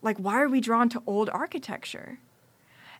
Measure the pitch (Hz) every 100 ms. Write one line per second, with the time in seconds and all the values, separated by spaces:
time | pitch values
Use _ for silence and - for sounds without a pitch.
0 | 220 208 196 226 285 262 220 226 240 240
1 | 226 202 214 - 320 320 262 - - -
2 | - 254 _ _ _ _ _ _ - -